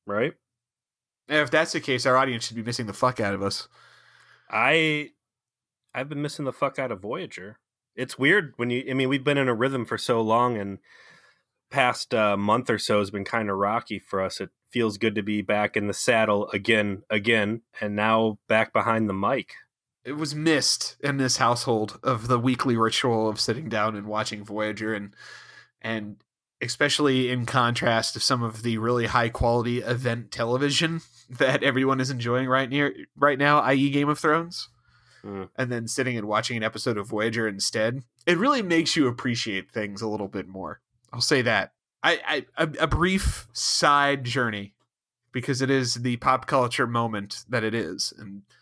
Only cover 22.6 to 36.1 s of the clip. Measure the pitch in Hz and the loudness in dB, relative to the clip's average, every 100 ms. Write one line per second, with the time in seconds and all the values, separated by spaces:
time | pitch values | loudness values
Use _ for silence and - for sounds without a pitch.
22.6 | 139 117 113 - 131 113 110 104 - 113 | 2 2 2 2 2 2 0 0 -2 -2
23.6 | - 107 107 104 104 107 107 107 101 104 | -2 -2 -2 -2 -6 -4 -4 -6 -8 -4
24.6 | 107 104 110 107 101 - - - - - | -4 -2 -4 -4 -6 -14 -20 -20 -20 -20
25.6 | - _ 113 113 104 104 _ _ _ - | -20 _ -6 -6 -6 -14 _ _ _ -12
26.6 | 120 - 147 - 147 131 127 127 117 135 | -6 0 0 2 2 2 0 -2 -2 2
27.6 | 120 120 123 113 - 113 - 127 117 107 | 2 2 2 2 0 -2 0 0 -2 -4
28.6 | 117 113 113 123 113 127 117 117 123 120 | -4 -2 0 0 2 2 0 0 2 2
29.6 | 117 120 117 123 127 117 117 - 117 127 | 0 -2 -2 -2 -2 -4 -6 -4 0 2
30.6 | 143 139 165 165 - - - 123 135 139 | 2 2 0 -2 -10 -20 -10 0 2 4
31.6 | 139 131 135 131 131 127 117 123 131 131 | 2 2 2 2 0 -2 0 0 2 0
32.6 | 135 139 143 - - - 143 135 143 147 | 0 0 -2 -4 -12 2 2 4 4 4
33.6 | 117 139 139 143 143 147 160 156 170 - | 4 4 4 2 2 2 2 2 0 -10
34.6 | - _ _ _ _ _ 104 98 92 - | -14 _ _ _ _ _ -12 -10 -8 -6
35.6 | 127 120 113 - 127 | -4 -4 -4 -2 -2